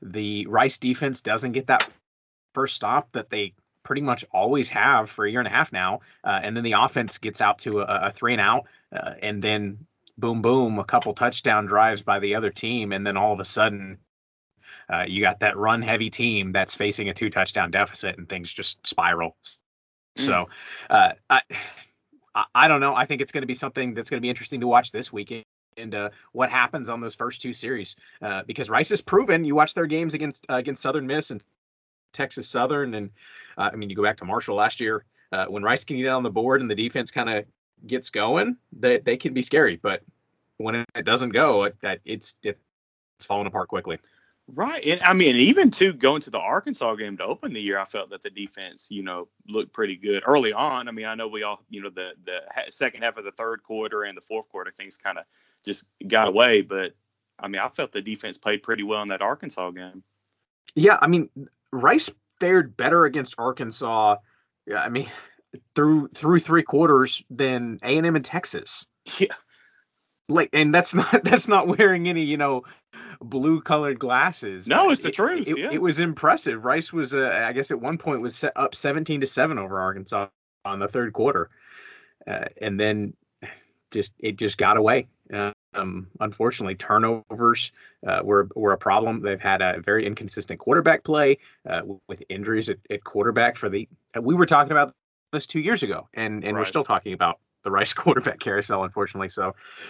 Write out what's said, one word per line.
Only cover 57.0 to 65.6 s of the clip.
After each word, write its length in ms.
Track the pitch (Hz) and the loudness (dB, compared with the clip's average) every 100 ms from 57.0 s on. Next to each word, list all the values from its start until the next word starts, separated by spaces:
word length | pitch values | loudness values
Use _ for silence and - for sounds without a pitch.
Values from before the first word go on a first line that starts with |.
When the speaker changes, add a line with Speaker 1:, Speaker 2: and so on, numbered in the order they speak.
| _ _ _ _ | _ _ _ _
Speaker 2:
I 80 | 98 | -10
mean, 140 | 98 | -6
I 80 | 120 | -6
felt 240 | - 135 | -6 -8
the 100 | 101 | -8
defense 360 | 98 110 107 92 | -8 -10 -10 -8
played 260 | 107 107 | -4 -4
pretty 180 | - 110 | -2 -4
well 200 | 104 107 | -2 -4
in 60 | 104 | -4
that 140 | 95 | -4
Arkansas 480 | 101 143 165 98 90 | -2 -4 -8 -8 -8
game. 320 | 90 92 92 - _ _ _ _ _ _ | -8 -16 -18 -20 _ _ _ _ _ _
Speaker 1:
Yeah, 240 | - 180 202 | 4 6 8
I 60 | 156 | 6
mean, 240 | 175 - - 135 _ _ | 4 2 -6 -20 _ _
Rice 380 | 131 135 294 - - _ - | 0 4 4 2 -8 _ -4
fared 360 | 180 185 139 98 | 4 4 4 0
better 280 | 123 170 | 2 4
against 320 | 151 143 127 - | 4 2 -6 -4
Arkansas, 800 | 120 127 117 110 120 113 107 104 _ _ _ _ - | -4 -4 -6 -6 -2 2 4 2 _ _ _ _ -8
yeah, 160 | 104 | -4
I 60 | - | -2
mean, 200 | 120 101 - - _ | -4 -6 -12 -20 _
<laughs> 320 | _ - | _ -20